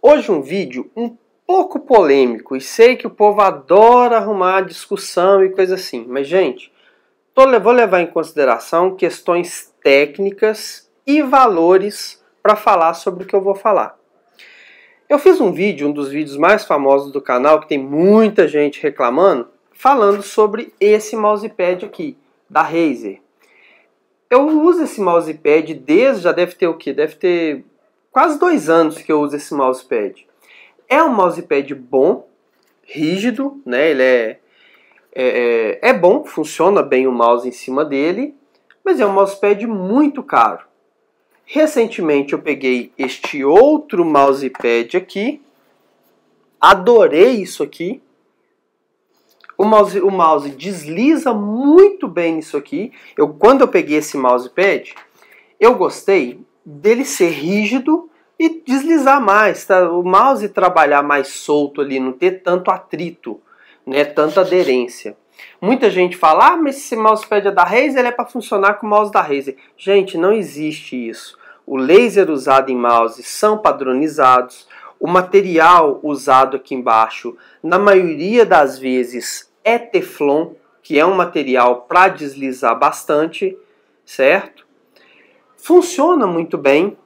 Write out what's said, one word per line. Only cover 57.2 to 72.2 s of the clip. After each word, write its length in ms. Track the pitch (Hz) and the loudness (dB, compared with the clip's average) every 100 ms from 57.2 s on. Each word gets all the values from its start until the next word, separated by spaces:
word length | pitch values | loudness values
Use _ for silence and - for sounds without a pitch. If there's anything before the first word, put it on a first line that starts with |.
| 175 | -2
rígido 800 | 147 151 202 208 254 254 320 339 _ _ _ | -2 -4 -2 -2 -2 0 -2 -4 _ _ _
e 240 | 320 330 | -2 -2
deslizar 560 | - 262 294 330 262 277 | -4 -4 0 0 2 2
mais, 440 | 220 202 214 - | 2 2 2 -2
tá? 260 | - 190 180 | 0 0 2
O 120 | 175 | 0
mouse 440 | 180 185 247 262 202 | 2 2 2 0 -4
trabalhar 520 | - 185 180 147 143 | 0 0 2 2 2
mais 260 | 143 143 135 | 0 -2 -2
solto 520 | - - 147 143 143 | -10 -4 -2 -2 -4
ali, 180 | 143 135 | -6 -4
não 140 | 131 | -6
ter 300 | 127 180 185 | -2 -2 -2
tanto 280 | - 180 180 | -4 -2 -2
atrito, 680 | 185 - 160 170 170 - 104 _ _ _ _ | -4 -6 -10 -10 -12 -16 -16 _ _ _ _
né? 200 | - 135 | -6 -2
Tanta 380 | 143 - 151 160 | -2 -2 -2 -2
aderência. 720 | 185 185 156 127 120 - 104 101 _ _ - _ | 0 0 0 -2 -4 -10 -20 -20 _ _ -20 _
Muita 300 | 180 254 233 | -4 0 0
gente 260 | 180 180 180 | 0 -4 0
fala, 360 | 160 160 254 | 2 4 4
"Ah, 40 | 349 | 2
mas 200 | 294 269 | -2 -6
esse 180 | - | -10
mousepad 540 | 226 220 214 - 208 196 | -2 0 0 -2 -2 0
é 20 | |
da 140 | 180 | 0
Razer, 340 | 175 214 294 262 | 0 2 0 0
ele 100 | 247 | -2
é 40 | |
pra 140 | 240 - | -4 -8
funcionar 480 | 254 208 208 202 | -10 -6 0 0
com 120 | 208 214 | -2 0
o 40 | |
mouse 200 | 208 208 | 0 0
da 100 | 202 | -2
Razer." 340 | 165 139 135 131 _ _ | -2 -4 -6 -14 _ _
Gente, 420 | - 196 185 165 | 0 0 0 -2
não 140 | 175 | 0
existe 640 | 220 170 139 156 151 - 127 117 | 0 -4 -8 -10 -10 -12 -12 -10
isso. 280 | 107 - _ - - - | -14 -20 _ -20 -20 -10
O 100 | 135 | -6
laser 540 | 131 185 240 196 | 2 2 4 0